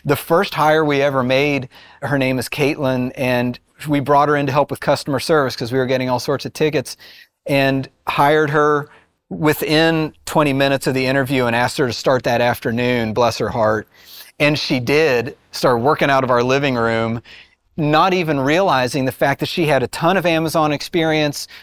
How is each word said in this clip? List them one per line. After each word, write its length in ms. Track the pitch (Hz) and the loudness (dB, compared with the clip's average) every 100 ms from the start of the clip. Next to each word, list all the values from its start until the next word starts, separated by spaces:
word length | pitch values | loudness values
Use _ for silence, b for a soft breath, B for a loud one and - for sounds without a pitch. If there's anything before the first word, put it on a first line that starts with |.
the 120 | - 143 | -2 -2
first 380 | - 170 202 | 0 0 0
hire 300 | 156 151 156 | 0 2 2
we 180 | 151 143 | 2 0
ever 200 | 139 135 | 0 0
made, 460 | 127 131 147 143 131 B B B | 0 2 0 -2 -6 B B B
her 160 | 139 143 | -4 0
name 200 | 131 131 | 0 -2
is 100 | 113 | -4
Caitlin, 640 | - 139 156 135 127 127 - | -2 -2 0 -2 -2 -4 -4
and 420 | 127 123 123 120 _ - 151 | -2 0 -2 -6 _ -12 -4
we 120 | 143 | -2
brought 280 | 135 143 147 | 2 2 4
her 80 | 147 | 2
in 100 | 143 | 0
to 60 | |
help 180 | 135 143 | 0 0
with 100 | 131 | -2
customer 400 | - 139 - 131 | -2 -2 -2 -4
service 340 | - 156 135 - | 0 2 2 -4
'cause 160 | 117 | -4
we 60 | 131 | -2
were 80 | 127 | 0
getting 220 | 131 127 | 0 -2
all 120 | 147 | -4
sorts 240 | - 135 | -2 -4
of 80 | 131 | -6
tickets, 440 | - 156 147 123 - B B B _ - | -2 -2 -2 -4 -10 B B B _ -2
and 420 | 139 135 135 131 _ - | 0 2 0 -4 _ -6
hired 420 | - 143 156 156 | 0 2 2 2
her 380 | 151 147 147 143 b b _ - | 2 2 0 -4 b b _ -14
within 800 | 180 156 151 - 156 165 165 156 - - | -2 0 0 0 2 2 2 -2 -8 -4
twenty 260 | 165 147 | 0 0
minutes 340 | 135 139 135 - | 2 0 0 -2
of 80 | |
the 120 | 131 131 | -2 0
interview 400 | 135 127 135 120 | 0 0 0 0
and 100 | 117 | 0
asked 220 | 120 - | 0 0
her 100 | 131 | -2
to 40 | |
start 300 | 113 - 131 | -2 0 0
that 180 | 135 120 | 2 0
afternoon, 720 | 120 117 135 113 123 123 110 | 0 0 -4 -2 0 0 -2
bless 260 | 110 117 - | 0 0 0
her 100 | 113 | -4
heart. 400 | 117 107 107 98 B B B B B | 0 0 0 -4 B B B B B
And 180 | 147 151 | 0 0
she 220 | - 135 | -2 -2
did, 580 | 120 143 156 123 117 - _ | 0 2 2 2 -2 -10 _
started 280 | - 156 123 | -2 0 2
working 320 | 123 151 151 | 2 2 2
out 120 | 139 | 2
of 80 | 131 | 2
our 140 | 123 | 2
living 320 | 123 135 143 123 | 2 2 0 0
room, 440 | 117 113 113 117 - B B B _ - | 0 0 -2 -4 -8 B B B _ -4
not 380 | 147 151 185 | 0 2 2
even 240 | 185 160 143 | 0 0 0
realizing 680 | 131 160 196 139 123 147 | 0 2 2 2 0 -2
the 60 | 131 | -4
fact 300 | - 147 139 | -2 -2 0
that 80 | - | -4
she 180 | - 156 | -2 0
had 160 | 139 | 0
a 60 | 120 | 0
ton 280 | - 165 190 | -2 0 0
of 100 | 170 | 0
Amazon 440 | 160 160 165 151 | 0 0 0 0
experience. 760 | 143 - 180 160 156 151 - - B | -2 -4 -2 0 0 0 -4 -12 B